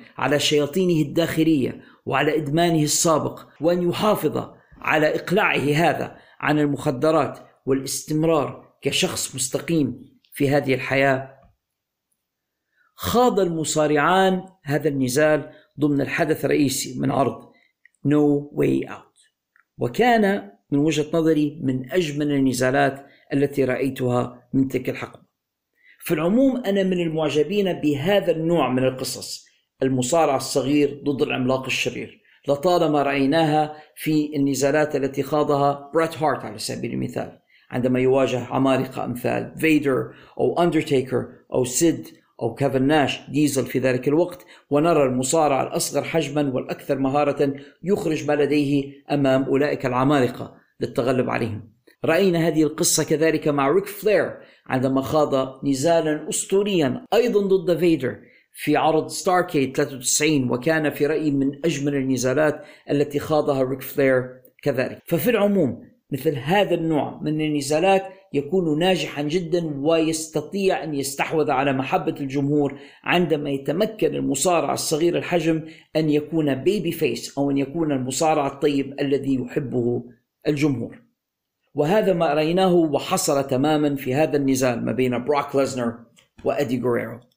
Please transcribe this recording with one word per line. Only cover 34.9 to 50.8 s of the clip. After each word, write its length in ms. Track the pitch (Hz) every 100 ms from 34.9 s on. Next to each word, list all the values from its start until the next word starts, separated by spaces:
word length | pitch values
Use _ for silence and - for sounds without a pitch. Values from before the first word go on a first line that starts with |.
| 143
التي 260 | 135 135
خاضها 680 | 135 151 147 143 143 139 -
بريت 240 | 160 160 143
هارت 260 | 151 120
على 140 | 117 104
سبيل 340 | - 123 123
المثال، 460 | 127 127 123 110 - _ _ -
عندما 300 | 127 123 127
يواجه 440 | 127 135 131 123
عمالقة 600 | 117 135 135 131 127 -
أمثال 500 | 117 123 120 120 117 139
فيدر 580 | 156 156 135 131 127 - - -
أو 220 | - -
أندرتيكر 640 | 175 156 156 139 127 123 117 - -
أو 100 | -
سيد 440 | 123 - 170 131 - - _ -
أو 120 | 117
كيفن 280 | - 139 131
ناش 380 | 135 156 135 - -
ديزل 360 | 131 147 135 120
في 120 | 135
ذلك 300 | 127 123 135
الوقت، 380 | 147 175 - - - -
ونرى 320 | 143 165 160
المصارع 600 | 135 123 127 165 151 135
الأصغر 400 | 131 170 170 143
حجمًا 500 | 147 165 143 147 147
والأكثر 440 | 123 - - - 139
مهارة 560 | 135 143 147 139 143 139 - _
يخرج 440 | 165 202 165 156 135
ما 60 |
لديه 600 | 147 143 147 139 143 139 - -
أمام 320 | 143 139 135
أولئك 440 | 135 135 147 143 135
العمالقة 680 | 123 135 147 123 - 113 - _ -